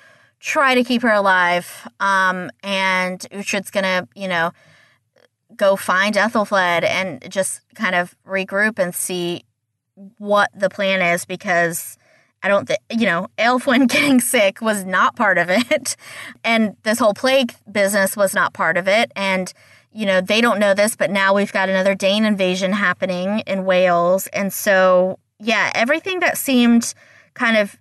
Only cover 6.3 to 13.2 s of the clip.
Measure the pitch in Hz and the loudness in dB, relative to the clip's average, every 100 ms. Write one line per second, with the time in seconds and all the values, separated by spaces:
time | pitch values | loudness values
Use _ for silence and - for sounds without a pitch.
6.3 | 233 202 202 180 170 - 180 190 156 - | 0 0 0 2 2 0 -2 -4 -8 -10
7.3 | 190 190 - _ - 185 180 175 _ - | -4 -4 -6 _ -6 -2 -2 -4 _ -8
8.3 | 190 185 196 214 214 175 - - 180 175 | -6 -4 -2 -2 0 -4 -4 -6 -4 -4
9.3 | 175 _ _ _ _ _ - 196 - 208 | -6 _ _ _ _ _ -20 -20 -12 -2
10.3 | 208 202 - 190 - 196 190 175 175 - | 0 0 -2 -4 -2 -2 0 0 -2 -4
11.3 | 180 208 175 170 175 - - _ _ _ | -10 -2 0 0 -2 -12 -18 _ _ _
12.3 | _ 190 202 - 160 - 226 214 170 | _ 0 0 0 -6 -4 -2 0 0